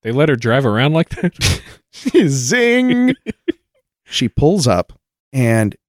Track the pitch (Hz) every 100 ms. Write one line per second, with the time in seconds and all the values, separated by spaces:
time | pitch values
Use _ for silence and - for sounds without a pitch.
0 | 113 123 156 123 117 123 127 107 139 160
1 | 170 - 175 - - - - - _ -
2 | 262 - 175 135 123 247 240 247 254 247
3 | 254 262 - - - - _ _ _ _
4 | _ - 120 - 147 196 127 90 - -
5 | _ _ _ 135 120 113 104 -